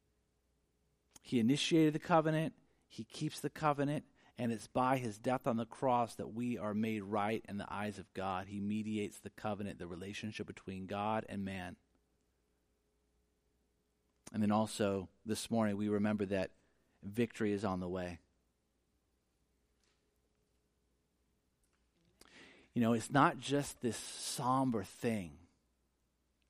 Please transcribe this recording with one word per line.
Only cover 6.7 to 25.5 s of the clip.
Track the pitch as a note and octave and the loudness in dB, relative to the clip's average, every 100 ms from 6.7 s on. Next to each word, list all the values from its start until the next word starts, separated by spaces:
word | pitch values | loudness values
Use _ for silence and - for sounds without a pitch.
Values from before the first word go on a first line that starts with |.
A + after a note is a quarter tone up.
made | G#2+ A2 A2 | 0 0 -2
right | F#2+ G#2+ G#2 A2+ - | 0 0 2 0 -4
in | G2+ | -8
the | - | -6
eyes | G2 G#2+ G2+ | -4 -6 -6
of | F2 - | -10 -6
God. | F#2+ F#2 F#2+ | -2 -2 -4
He | G2+ | -6
mediates | G2+ G#2+ G#2+ G#2+ G#2 - | -2 -2 -2 -2 -4 -6
the | G2+ | -16
covenant, | - G#2+ G2+ G2+ - | -8 -6 -4 -6 -8
the | F2 | -10
relationship | F2 G2 G#2 G#2+ - - | -8 -8 -8 -8 -8 -10
between | - - F#2+ F#2 | -10 -10 -10 -6
God | G2+ G#2 A2 - | -2 0 0 -2
and | G2+ F#2+ | -6 -4
man. | F#2+ F2+ - _ _ _ _ _ _ _ _ _ _ _ _ _ _ _ _ _ _ _ _ _ _ _ _ - | -6 -8 -12 _ _ _ _ _ _ _ _ _ _ _ _ _ _ _ _ _ _ _ _ _ _ _ _ -8
And | G#2 | 0
then | G#2 | 4
also | G#2+ A2+ - G2+ G2 F2+ _ | 4 2 2 2 2 -4 _
this | A2+ G#2+ - | -6 -6 0
morning | A#2 G#2+ G2+ | 2 2 2
we | G#2 | 0
remember | G#2 G#2 G#2 F#2+ | 2 2 2 0
that | G2 - - _ _ _ _ | 0 -2 -8 _ _ _ _
victory | G2 G#2+ A#2 - G#2+ | -6 -2 -2 0 0
is | G2+ | 2
on | G#2 F#2 | 0 -2
the | F2+ | -2
way. | F#2 F2+ E2+ _ _ _ _ _ _ _ _ _ _ _ _ _ _ _ _ _ _ _ _ _ _ _ _ _ _ _ _ _ _ _ _ _ _ _ _ _ _ _ _ - - - - - | -4 -6 -10 _ _ _ _ _ _ _ _ _ _ _ _ _ _ _ _ _ _ _ _ _ _ _ _ _ _ _ _ _ _ _ _ _ _ _ _ _ _ _ _ -20 -20 -20 -20 -4
You | A#2+ | 2
know, | A2+ | 4
it's | A#2 - | 4 4
not | C#3 E3 C3+ | 6 6 4
just | B2 C#3+ C#3+ - | 0 0 -2 -4
this | A#2+ G#2+ | -4 -4
somber | - - - - B2 C3 C3 A2+ | -8 -8 -8 -2 2 4 4 0
thing. | F#2 - B2 A2 E2+ C#2+ F2 | -4 -4 -2 -2 -4 -12 -20